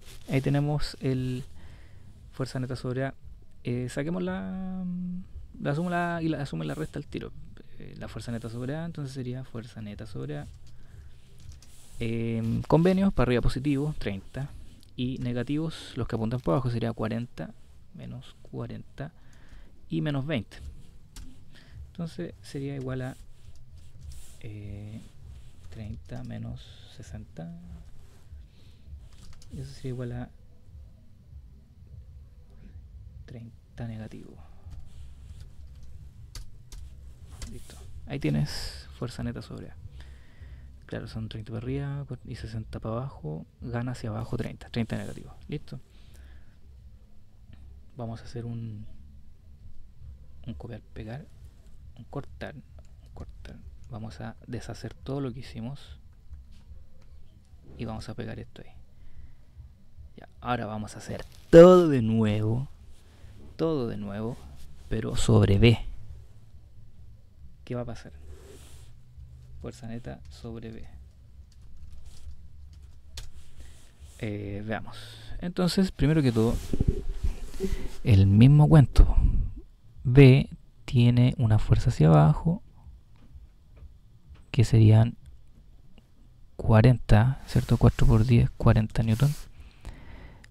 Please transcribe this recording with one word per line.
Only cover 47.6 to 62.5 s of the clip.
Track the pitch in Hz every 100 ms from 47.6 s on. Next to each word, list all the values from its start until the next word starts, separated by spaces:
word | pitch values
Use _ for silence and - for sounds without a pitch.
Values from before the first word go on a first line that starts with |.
| - - - -
Vamos | 113 113
a |
hacer | - 123 117
un, | 117 113 104 107 - - - - - - - - - - - - - - - -
un |
copiar, | 110 117 107 -
pegar, | - 107 131 202 - - - - - - -
un |
cortar, | - 143 - - 101
un | - - - - - -
cortar. | - - - - - - - -
Vamos | 110 107 -
a | 113 - -
deshacer | 117 - 113 110
todo | - - 139
lo | 135
que | 123
hicimos | - 120 113 139 - - - - - - - - - - - - - - - - - - - -
y |
vamos | 113 110 -
a |
pegar | 110 110 110
esto | 110 -
ahí. | - - - - - - - - - - - - - - - -
Ya, | - -
ahora | 120 123 107
vamos | 107 107
a | 107
hacer | - 101 - - -
todo | 165 180 185 165
de | 135
nuevo, | 113 113 107 107 107